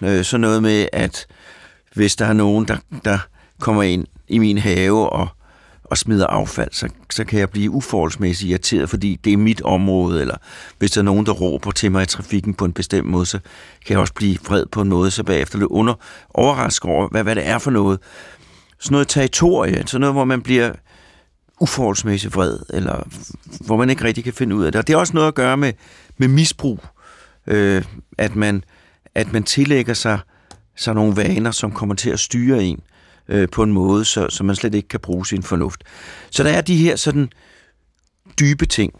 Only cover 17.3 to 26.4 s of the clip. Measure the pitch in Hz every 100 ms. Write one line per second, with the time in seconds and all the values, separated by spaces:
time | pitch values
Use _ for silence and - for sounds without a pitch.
17.3 | 110 73 113 143 113 98 95 - - -
18.3 | - - - _ - - 143 139 147 131
19.3 | - 170 190 92 - - 127 139 139 127
20.3 | 127 123 127 117 - _ - - _ _
21.3 | _ _ - 170 - 113 98 110 101 101
22.3 | 95 90 52 - 82 - - - - -
23.3 | - - - - 110 123 131 117 113 120
24.3 | - 120 104 80 107 113 156 175 160 156
25.3 | 143 127 135 143 110 - - - - 131
26.3 | 139